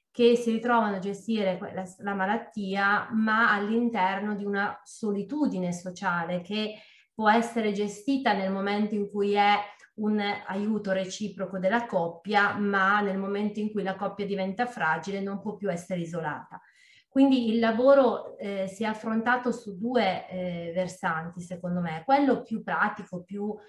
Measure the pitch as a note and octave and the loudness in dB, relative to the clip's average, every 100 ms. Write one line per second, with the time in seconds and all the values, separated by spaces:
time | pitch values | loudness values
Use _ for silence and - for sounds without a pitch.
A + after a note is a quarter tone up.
0 | _ - A#3+ A#3 A#3 A3+ A#3+ A#3 G#3 F#3+ | _ 4 6 6 2 0 2 4 2 0
1 | G3 G3 - G#3+ F#3+ F3 G3 F3+ F#3 - | -4 -6 -4 0 0 -2 -6 -8 -10 -8
2 | G3+ G3+ F#3+ A3+ A#3 G#3+ F#3+ G3 G3 G#3 | -6 -2 0 -2 -4 -8 -4 0 2 2
3 | - A3 A3 A3 A3+ G3+ G#3 A3+ A#3+ A3 | 0 0 2 4 4 2 2 2 2 2
4 | F#3 G3 G#3 G3+ G3+ G3+ G#3 - - - | 0 0 -4 -4 -2 -2 -2 -4 -16 -8
5 | G#3+ G3+ G3 D4+ C4 F#3 F3+ F3 F#3 F3+ | -4 -4 -4 0 0 0 -2 -4 -8 -6
6 | G3 F3 E3+ F3+ F3 G#3 G#3+ - - - | -2 -2 -2 -4 -4 -4 -4 -8 -18 -20
7 | _ - G#3+ A3+ A3+ A#3 G#3+ G3 G#3 - | _ 0 4 4 4 0 0 0 -2 -4
8 | - C4+ A#3+ G3 F#3+ G3 G3+ G#3 G#3+ G#3+ | 0 2 2 2 0 -2 0 0 0 0
9 | G3+ G3+ G3+ G3+ G3+ G3+ - - - - | -2 -2 2 4 4 4 0 -12 -16 -4
10 | G#3+ G#3+ G3+ G3+ - G3 G#3 G#3 G3 F#3+ | 0 0 0 -4 -6 -4 -2 -2 0 -2
11 | F#3 - G#3 F#3 F3+ F#3 F#3 A#3 A#3 F#3+ | -2 -6 -8 -6 -8 -2 2 2 0 -2
12 | E3+ - G3 G#3 G3+ G3+ G3+ G3 F#3+ G#3 | -2 -4 2 4 4 2 0 2 4 4
13 | G3+ F#3+ G3 G3+ G#3 G#3+ G#3+ G#3+ F#3 F#3+ | 2 -2 -2 -2 -2 -2 -4 -2 -4 -4
14 | G3 G3 F#3+ F#3+ F#3+ F#3+ A#3+ - D#3+ E3+ | -4 -4 -4 -2 -2 -2 -4 -2 0 0
15 | F#3+ G3 G3 G3 G#3+ G#3 G3+ E3+ - F#3 | -4 -6 -6 -6 -8 -6 -4 -4 -4 -6
16 | E3 E3+ D#3 C#3+ - - _ _ _ _ | -6 -6 -6 -8 -12 -20 _ _ _ _
17 | _ C4+ C#4 B3+ A3+ A3+ A3+ A3 C4 C#4 | _ 4 6 6 4 2 2 4 6 8
18 | A#3+ G3+ - - G3+ G3 F#3+ - G#3+ G#3+ | 6 2 -6 -10 -8 -4 -6 -4 -6 -4
19 | A3+ A3 A3+ B3+ B3+ - G#3 F3+ A#3 B3 | -2 -2 2 0 0 -4 -6 -8 -2 2
20 | F#3+ F3 - F#3 F3+ E3+ E3+ E3+ F3+ - | 2 0 -6 -8 -6 -6 -6 -4 -4 -2
21 | F3+ D#3+ E3+ F3+ F3 F3 F3 F3+ F3 D#3+ | -4 -2 -6 -10 -12 -8 -4 -2 -2 -4
22 | G#3 C#4 C#4 A#3 - A3 - E3 G#3 - | 2 4 4 2 0 -6 -2 0 0 -2
23 | F#3 F3+ - G3+ G#3 G#3+ | -10 -12 -10 -6 -6 -6